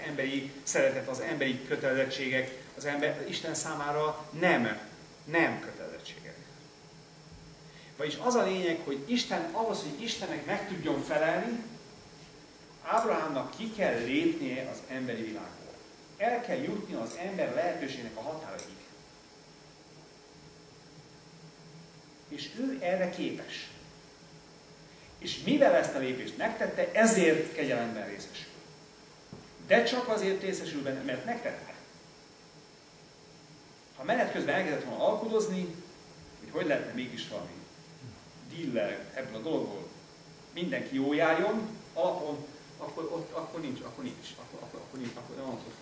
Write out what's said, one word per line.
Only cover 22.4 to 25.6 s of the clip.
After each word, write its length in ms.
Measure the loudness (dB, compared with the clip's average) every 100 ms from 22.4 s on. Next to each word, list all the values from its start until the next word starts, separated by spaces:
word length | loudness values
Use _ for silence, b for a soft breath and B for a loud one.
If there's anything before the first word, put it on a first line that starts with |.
| -8 -2
ő 180 | -2 0
erre 280 | 2 2 2
képes. 600 | 0 -2 -2 -8 -10 -10 -14 -18 -20 -20 -20 -20 -20 -20 -20 -20 -20 B B B -10
És 220 | -8 -2
mivel 320 | 4 8